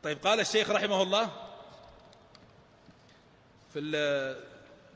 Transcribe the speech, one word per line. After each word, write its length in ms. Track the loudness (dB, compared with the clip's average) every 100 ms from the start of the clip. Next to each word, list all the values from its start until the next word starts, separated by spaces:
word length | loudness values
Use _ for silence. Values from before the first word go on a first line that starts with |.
طيب، 140 | -6 -2
قال 160 | 2 4
الشيخ 300 | 4 2 2
رحمه 320 | 2 2 2
الله 300 | 2 2 0 -6 -16 -18 -20 -20 -20 -20 -20 -20 -20 -20 -20 -20 -20 -20 -20 -20 -20 -20 -20 -20 _ -20 -12
في 60 | -8
ال-، 760 | -4 0 2 0 -2 -8 -14 -20 -20 -20 -20